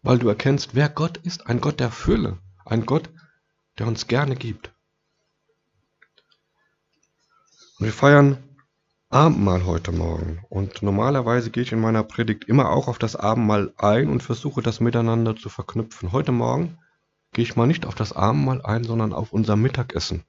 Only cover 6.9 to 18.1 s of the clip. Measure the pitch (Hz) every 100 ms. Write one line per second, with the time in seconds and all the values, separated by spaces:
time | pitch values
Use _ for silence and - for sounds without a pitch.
6.9 | _ _ _ _ _ _ _ - _ 107
7.9 | 113 139 143 143 131 - _ _ _ _
8.9 | _ _ 135 156 123 98 90 90 85 87
9.9 | 82 82 80 82 82 - 95 98 - 101
10.9 | 98 120 139 117 123 113 120 127 113 110
11.9 | 113 110 - 113 107 - 131 127 - 123
12.9 | 117 113 - 101 117 107 104 98 - 104
13.9 | 110 147 131 - 117 143 131 117 - 117
14.9 | 120 113 117 113 110 104 - - - 113
15.9 | - 90 127 151 123 117 131 170 - _
16.9 | _ _ _ _ - 117 - 120 175 -
17.9 | - 107